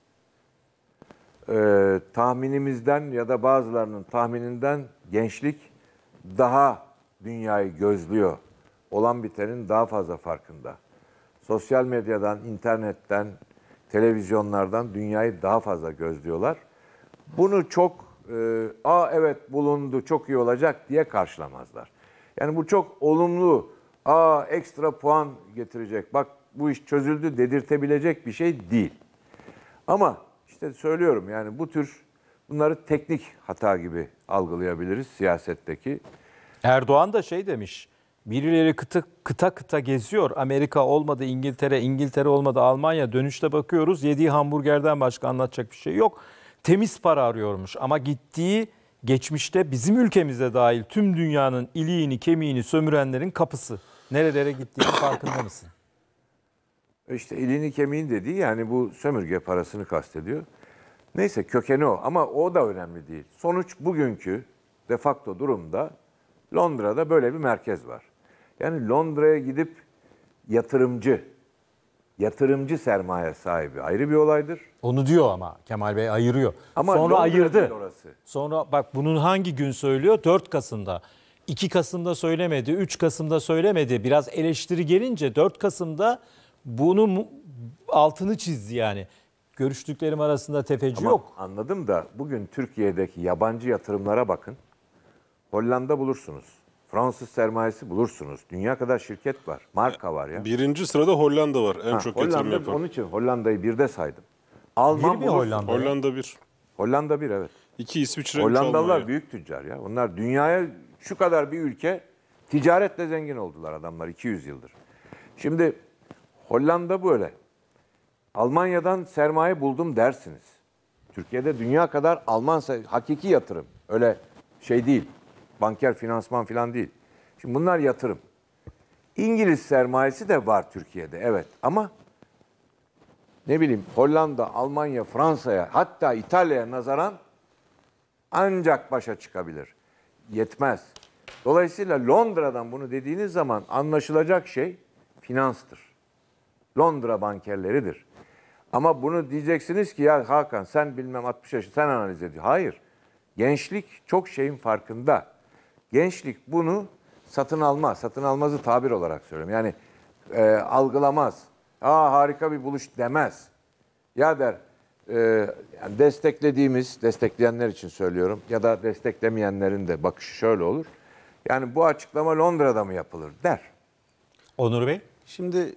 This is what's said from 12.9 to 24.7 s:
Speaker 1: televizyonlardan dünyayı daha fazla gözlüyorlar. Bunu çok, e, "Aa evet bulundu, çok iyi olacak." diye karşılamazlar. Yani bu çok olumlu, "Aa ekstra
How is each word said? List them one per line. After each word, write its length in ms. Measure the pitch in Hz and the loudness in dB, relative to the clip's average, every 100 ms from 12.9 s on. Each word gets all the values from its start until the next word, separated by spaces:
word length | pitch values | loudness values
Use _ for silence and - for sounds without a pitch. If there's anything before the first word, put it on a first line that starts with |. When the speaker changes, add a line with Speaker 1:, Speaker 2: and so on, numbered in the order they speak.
| 95 - 101 104 92 _ _ _ _ _ | -8 -4 -4 -4 -12 _ _ _ _ _
Speaker 1:
televizyonlardan 1040 | 107 117 110 95 107 104 101 95 110 120 | 2 2 2 0 -2 0 -2 0 -2 -4
dünyayı 480 | 98 107 107 113 92 | -6 -4 -2 -2 -2
daha 180 | 95 110 | 0 0
fazla 300 | 107 87 80 | 0 -6 -6
gözlüyorlar. 680 | 76 82 78 80 82 120 160 _ _ _ _ _ _ - - | -6 -6 -6 -6 -2 -2 -4 _ _ _ _ _ _ -10 0
Bunu 320 | 190 202 165 | 2 2 0
çok, 360 | 175 180 175 - _ - | 2 2 0 -20 _ -10
e, 340 | 117 113 113 110 - | -4 -2 -2 -4 -4
"Aa 260 | 139 175 170 | 2 4 4
evet 400 | 160 156 139 - | 2 2 0 -6
bulundu, 520 | 135 143 147 139 127 | -2 0 0 -2 -4
çok 240 | 127 156 - | -2 -2 0
iyi 80 | 131 | 0
olacak." 500 | 120 123 156 151 - | 2 2 2 0 -2
diye 160 | 147 | 0
karşılamazlar. 840 | 156 104 90 - 73 65 64 58 58 _ _ _ _ - | 0 0 -2 -6 -14 -14 -18 -18 -20 _ _ _ _ -6
Yani 160 | 147 160 | -4 -2
bu 100 | 160 | 2
çok 300 | 202 190 - | 2 2 -2
olumlu, 680 | 147 160 175 175 180 139 - - _ _ | 2 4 2 2 4 4 0 -18 _ _
"Aa 380 | 135 160 160 151 | 2 6 6 4
ekstra 540 | - 165 - | 0 -6 -6